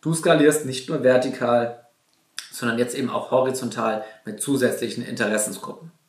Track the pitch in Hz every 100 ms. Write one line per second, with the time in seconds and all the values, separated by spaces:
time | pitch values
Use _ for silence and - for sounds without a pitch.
0 | 151 160 180 156 147 147 131 127 - 131
1 | 127 123 131 123 120 120 120 - _ _
2 | _ _ _ - - - 120 117 120 139
3 | 123 117 - 127 131 123 120 117 110 107
4 | - - - 104 - 135 123 - 117 104
5 | - 117 107 104 - 98 - - - _